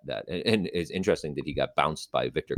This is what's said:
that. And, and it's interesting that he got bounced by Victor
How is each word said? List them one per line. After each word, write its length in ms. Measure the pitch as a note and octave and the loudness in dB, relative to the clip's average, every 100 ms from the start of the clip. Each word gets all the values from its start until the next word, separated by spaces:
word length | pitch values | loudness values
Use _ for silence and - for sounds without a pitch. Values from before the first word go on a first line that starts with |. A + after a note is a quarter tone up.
| C#2 | -8
that. 200 | A1+ - | -8 -6
And, 180 | E2+ A2+ | -4 2
and 240 | A2 F2 | 2 2
it's 180 | F2 E2 | -2 -2
interesting 420 | F#2 G2 - D#2 C#2 | 0 2 2 0 -6
that 100 | C#2+ | -4
he 80 | |
got 200 | C#2 C2+ - | -2 0 2
bounced 360 | D2 D#2+ - | 0 0 -4
by 160 | B1+ B1+ | -2 -2
Victor 260 | C#2+ - | -2 2